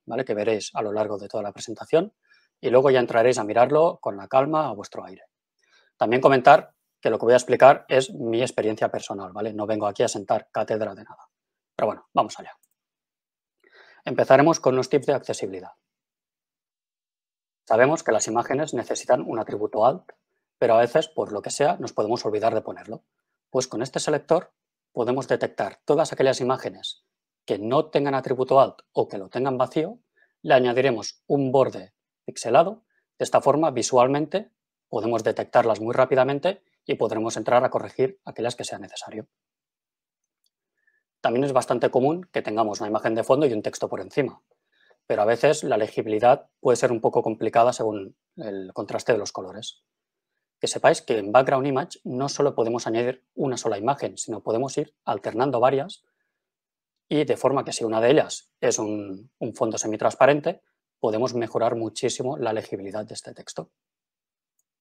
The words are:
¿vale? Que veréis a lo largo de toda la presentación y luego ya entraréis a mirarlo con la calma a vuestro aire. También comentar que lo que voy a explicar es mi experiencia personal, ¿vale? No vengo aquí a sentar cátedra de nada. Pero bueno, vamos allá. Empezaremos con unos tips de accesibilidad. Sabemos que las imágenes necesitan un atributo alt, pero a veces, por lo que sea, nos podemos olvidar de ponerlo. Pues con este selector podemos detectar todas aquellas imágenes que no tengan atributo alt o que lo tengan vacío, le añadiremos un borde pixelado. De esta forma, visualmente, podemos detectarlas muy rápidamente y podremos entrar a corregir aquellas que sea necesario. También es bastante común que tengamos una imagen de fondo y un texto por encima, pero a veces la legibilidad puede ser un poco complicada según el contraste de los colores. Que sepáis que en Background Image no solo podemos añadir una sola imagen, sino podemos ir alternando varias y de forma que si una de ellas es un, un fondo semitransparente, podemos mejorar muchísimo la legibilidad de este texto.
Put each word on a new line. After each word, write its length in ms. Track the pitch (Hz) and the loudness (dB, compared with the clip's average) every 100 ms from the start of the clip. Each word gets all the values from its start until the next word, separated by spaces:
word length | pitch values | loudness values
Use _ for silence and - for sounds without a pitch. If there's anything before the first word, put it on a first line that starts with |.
¿vale? 200 | - 117 | -10 -8
Que 100 | 127 | -4
veréis 360 | 104 104 107 - | -2 -2 -2 -4
a 80 | - | -8
lo 100 | 107 | -6
largo 260 | 107 104 101 | -4 -4 -6
de 100 | 101 | -8
toda 140 | 113 | -8
la 80 | 101 | -8
presentación 640 | - - 107 - 160 202 _ _ _ _ _ | -12 -14 -14 0 0 0 _ _ _ _ _
y 100 | 131 | 2
luego 200 | 123 139 | 4 6
ya 100 | 127 | 4
entraréis 380 | 120 117 120 143 | 2 4 4 2
a 40 | |
mirarlo 560 | 104 110 123 147 170 180 | 0 2 4 4 2 0
con 160 | 120 101 | -8 -10
la 120 | 104 | -2
calma 400 | 135 143 160 139 | 0 2 0 -4
a 60 | |
vuestro 300 | 101 95 - | -6 -12 -14
aire. 200 | 95 92 - _ _ _ _ _ _ - | -16 -20 -20 _ _ _ _ _ _ -4
También 260 | 110 127 | 0 4
comentar 520 | - 135 139 156 - _ _ _ | 4 6 8 8 6 _ _ _
que 100 | 123 | -2
lo 80 | 107 | 0
que 60 | |
voy 80 | 113 | 4
a 60 | 123 | 4
explicar 460 | - 120 127 147 - | 4 8 8 8 2
es 240 | 127 131 | 0 0
mi 300 | 147 117 113 | -6 -4 -2
experiencia 480 | 127 - 107 107 117 | -2 -2 -2 -2 -4
personal, 420 | 113 - 101 92 | -4 -10 -12 -12
¿vale? 220 | 98 110 | -8 -8
No 120 | 107 104 | -6 -4
vengo 200 | 107 104 | -2 -2
aquí 180 | 101 | -2
a 40 | 117 | -2
sentar 420 | 107 98 110 - | -2 -4 -4 -4
cátedra 420 | 117 107 110 104 | -6 -4 -2 -4
de 80 | 98 | -8
nada. 280 | 107 - - _ _ _ _ | -18 -20 -20 _ _ _ _
Pero 120 | - 214 | -4 -4
bueno, 220 | - _ | -4 _
vamos 260 | - 107 - | -2 -2 -6
allá. 180 | - - _ _ _ _ _ _ _ _ _ _ _ _ - _ | -18 -20 _ _ _ _ _ _ _ _ _ _ _ _ -20 _
Empezaremos 560 | - 127 117 135 156 160 | -8 -2 6 8 8 4
con 140 | 135 | 2
unos 140 | 127 123 | 2 2
tips 180 | 143 139 | 0 2
de 80 | |
accesibilidad. 580 | 147 - 107 101 92 92 - _ _ _ _ _ _ _ _ _ _ _ _ _ _ _ _ _ _ - | -2 -2 -8 -6 -10 -16 -20 _ _ _ _ _ _ _ _ _ _ _ _ _ _ _ _ _ _ -2
Sabemos 380 | 113 135 165 | 4 4 2
que 80 | - | -2
las 160 | 110 - | -2 -2
imágenes 460 | 117 - 135 156 | -4 -2 -4 -4
necesitan 480 | 123 - 110 - 127 | -6 -6 -8 0 0
un 180 | - 117 | 0 -6
atributo 440 | 107 104 107 107 | -6 -6 -4 2
alt, 280 | 117 180 _ - _ _ _ - | 2 2 _ -20 _ _ _ -2
pero 160 | 120 | 2
a 60 | 113 | 4
veces, 280 | 120 156 - | 4 0 -2
por 240 | - 101 | -6 -6
lo 100 | 104 | -6
que 80 | - | -8
sea, 260 | - 143 190 | -2 0 0
nos 140 | 98 | -6
podemos 320 | - 107 117 | -4 -2 -2
olvidar 300 | 113 104 113 | -2 0 0
de 80 | 110 | -2
ponerlo. 420 | - - - 117 _ _ _ _ _ | -6 -14 -14 -16 _ _ _ _ _
Pues 160 | 131 127 | -4 -4
con 160 | 107 | -6
este 160 | 135 165 | -6 -6
selector 540 | 160 147 - 160 - _ _ _ _ | -2 -4 0 0 0 _ _ _ _
podemos 340 | - 117 135 127 | -6 -2 -2 -2
detectar 540 | 120 120 - 101 - | -2 -2 -4 -8 -8
todas 280 | - 147 151 | -2 0 0
aquellas 280 | - 135 123 | 0 0 2
imágenes 640 | 123 127 110 95 - - _ _ _ _ - | -2 -2 -6 -10 -14 -14 _ _ _ _ -6
que 120 | 101 | -4
no 320 | 107 139 151 | 0 0 0
tengan 240 | 156 143 | 0 0
atributo 440 | 135 131 127 131 135 | -2 -4 -2 2 4
alt 220 | 120 - _ | 4 0 _
o 140 | - 113 | -4 -4
que 120 | 101 | -6
lo 100 | 95 | -10
tengan 300 | 123 135 127 | -4 -2 -2
vacío, 400 | 123 160 170 240 _ _ _ _ | -2 -2 -4 -8 _ _ _ _
le 140 | - | 4
añadiremos 680 | 135 127 120 135 113 - - - | 4 4 2 2 0 -6 -16 -4
un 260 | 143 135 | -2 2
borde 400 | 135 117 104 95 _ _ _ | 2 2 -2 -16 _ _ _
pixelado. 640 | - - 113 135 180 220 _ _ _ - | -16 -10 2 4 4 -2 _ _ _ -8
De 60 | |
esta 180 | 123 123 | 0 2
forma, 280 | 143 143 160 | 2 2 0
visualmente, 800 | 123 104 123 127 143 151 185 226 _ _ _ _ | -2 0 4 4 2 -2 -4 -6 _ _ _ _
podemos 360 | 110 113 113 | -4 -2 0
detectarlas 540 | 110 104 107 127 117 104 | -2 -2 2 2 4 0
muy 140 | 110 | -2
rápidamente 720 | 123 127 131 131 143 175 208 _ _ - | 0 2 4 2 2 -2 -4 _ _ -8
y 80 | |
podremos 420 | 139 113 113 113 117 | -2 -2 -2 -4 -4
entrar 260 | 107 120 | 2 4
a 60 | 127 | 4
corregir 500 | 117 107 - 131 - | -2 -6 -2 -2 -2
aquellas 320 | - 110 117 - | -16 -6 -6 -6
que 80 | |
sea 140 | 110 107 | -12 -12
necesario. 500 | 101 - - 110 - _ _ _ _ _ _ _ _ _ _ _ _ _ _ _ _ _ _ _ | -14 -16 -14 -14 -16 _ _ _ _ _ _ _ _ _ _ _ _ _ _ _ _ _ _ _
También 240 | 127 120 | -2 0
es 80 | 139 | 2
bastante 380 | 127 - 127 123 | 0 0 0 2
común 360 | 127 135 170 185 | 2 0 -2 -6
que 80 | 131 | -8
tengamos 400 | 110 107 107 101 | -4 -2 -2 -4
una 80 | 107 | -4
imagen 260 | 107 120 | -2 -2
de 100 | 113 | -4
fondo 200 | 110 135 | 0 2
y 80 | 151 | 2
un 80 | 110 | 0
texto 300 | 107 - 98 | -6 -8 -8
por 100 | 107 | -8
encima, 420 | 95 - 120 - _ _ _ _ _ _ - | -8 -4 -4 -6 _ _ _ _ _ _ -6
pero 140 | 107 | 0
a 60 | 107 | 2
veces 380 | 117 147 151 | 2 2 2
la 120 | 143 110 | 0 -2
legibilidad 720 | 107 - 110 107 120 143 - _ | -2 -4 -4 2 4 4 0 _
puede 160 | 131 120 | 0 2
ser 160 | 127 | 2
un 100 | 113 | 0
poco 200 | 120 123 | 0 0
complicada 520 | 113 110 113 117 120 | -2 -4 0 2 2
según 420 | - 110 104 98 _ _ - | 2 -4 -4 -10 _ _ -14
el 360 | 117 98 92 | -10 -10 -10
contraste 400 | - 101 110 - | -10 -8 -8 -2
de 60 | 110 | -2
los 140 | 98 | -2
colores. 500 | - 92 98 - - _ _ _ _ _ _ _ - | -10 -12 -14 -16 -20 _ _ _ _ _ _ _ -10
Que 80 | 117 | -8
sepáis 360 | - 135 - | 0 2 2
que 160 | - 113 | -2 -4
en 120 | 101 | 2
Background 360 | 120 139 135 139 | 2 4 0 0
Image 320 | 135 180 - | -4 -6 -12
no 260 | 190 127 139 | -10 -6 -6
solo 240 | - 143 | 0 0
podemos 320 | 127 113 120 120 | 0 -2 -2 -4
añadir 400 | 113 123 127 _ | -2 -2 -6 _
una 240 | - 143 120 | -6 -6 -4
sola 180 | 117 101 | -4 -4
imagen, 400 | 113 139 - - | -4 -4 -6 -8
sino 260 | - 107 | -10 -10
podemos 360 | - 113 131 147 | -4 -4 -2 -4
ir 180 | 151 _ | -6 _
alternando 560 | - 104 117 110 139 123 | -6 -6 -6 0 0 4
varias 440 | 127 135 170 - _ _ _ _ _ _ _ _ _ _ - | 2 2 -4 -12 _ _ _ _ _ _ _ _ _ _ -4
y 180 | 151 | -2
de 120 | 139 113 | 0 0
forma 300 | 131 135 - | 2 0 -4
que 80 | |
si 100 | - | -6
una 160 | 117 110 | -2 2
de 100 | 120 | 4
ellas 400 | 147 - - _ - | 4 2 -6 _ -4
es 160 | 127 110 | -2 -2
un, 520 | 107 107 101 95 - - | -4 -6 -8 -14 -18 -10
un 160 | 123 | -10
fondo 220 | - 113 110 | -4 -4 -2
semitransparente, 840 | 113 107 113 - 135 147 151 196 _ _ _ - | -6 -2 -4 4 4 4 0 -8 _ _ _ -6
podemos 360 | 117 110 123 | -4 -2 -2
mejorar 420 | 120 113 120 113 117 | -4 -6 -2 -2 -2
muchísimo 640 | 110 - 123 - 127 127 | -6 -4 -6 -4 -6 -4
la 160 | 113 | -4
legibilidad 500 | 110 - 104 98 107 | -4 -6 -10 -10 -10
de 80 | 110 | -12
este 220 | 110 117 | -14 -16
texto. 360 | - - - 170 _ _ _ _ _ _ _ _ _ _ _ | -20 -16 -14 -14 _ _ _ _ _ _ _ _ _ _ _